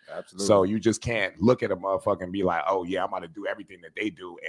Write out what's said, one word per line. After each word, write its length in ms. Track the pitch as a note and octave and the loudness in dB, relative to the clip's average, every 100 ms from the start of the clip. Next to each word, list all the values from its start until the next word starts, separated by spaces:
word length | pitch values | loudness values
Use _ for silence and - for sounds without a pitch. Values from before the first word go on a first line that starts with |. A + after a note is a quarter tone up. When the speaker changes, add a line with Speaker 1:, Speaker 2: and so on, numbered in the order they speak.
| - | -12
Speaker 1:
Absolutely. 360 | E2 - F#2 G2+ | -14 -12 -4 4
Speaker 2:
So 160 | G2+ | 6
you 180 | F#2+ A2 | 6 2
just 220 | A2 G#2+ | 2 0
can't 360 | A#2+ A2+ F#2+ - | -2 -2 -2 2
look 200 | A2+ B2+ | 4 4
at 80 | A2 | 0
a 60 | F2+ | -2
motherfucker 460 | G2 F#2+ G#2+ F#2 | -2 -2 0 -2
and 100 | F2+ | -4
be 100 | G2 | -2
like, 200 | F2+ E2 D2 | 0 0 0
"Oh, 180 | F#2+ | -2
yeah, 200 | F2 F#2 | -2 -4
I'm 60 | G2 | -4
gonna 180 | F#2+ E2+ | -6 -10
do 180 | G2+ G2 | -10 -8
everything 360 | G#2 F#2 F#2 | -8 -12 -20
that 120 | E2 | -14
they 140 | F#2+ G#2 | -6 -6
do, 300 | E2+ F2+ E2+ | -6 -14 -12